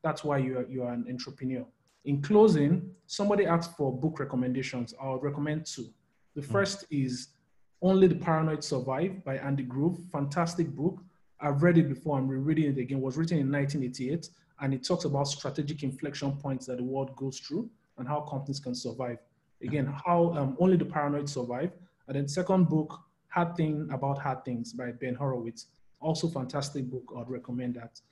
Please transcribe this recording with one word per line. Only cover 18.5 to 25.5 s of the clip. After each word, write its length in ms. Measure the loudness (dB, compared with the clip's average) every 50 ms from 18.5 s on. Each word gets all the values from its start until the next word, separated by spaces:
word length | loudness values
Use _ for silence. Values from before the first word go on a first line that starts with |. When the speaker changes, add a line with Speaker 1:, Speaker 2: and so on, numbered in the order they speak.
| -8 -6
Speaker 1:
can 140 | -6 -8 -8
survive. 420 | -6 -6 -8 -6 -4 -6 -6 -6 -8 _ _ _ _ _ _ _ _
Again, 240 | -6 -2 -2 0 -2 -2 -4 -4 0
how, 300 | 2 4 6 4 4 4
um, 180 | 0 0 0 2 4
Only 160 | 6 6 6
the 80 | 4 4
Paranoid 420 | 2 0 0 0 0 0 -2 -2 -4
Survive. 420 | -4 -4 -4 -4 -2 -4 -4 -4 -6 -10 -20 _ _ _ _
And 100 | -4 -2
then 120 | -2 -2 -2
second 400 | -2 -2 2 4 6 6 6 6
book, 320 | 4 2 0 0 -8 -16 -18 _ _ _ _ _
Hard 280 | 0 0 0 0 0
Thing 320 | 0 0 0 0 -2 -2 -4
About 260 | -4 -2 0 0 -2 0
Hard 260 | -2 -4 -4 -4 -4
Things 280 | -6 -4 -4 -6 -8 -8
by 160 | -8 -8 -8
Ben 220 | -6 -6 -6 -6 -4
Horowitz. 540 | -2 -2 -2 -2 -2 -6 -8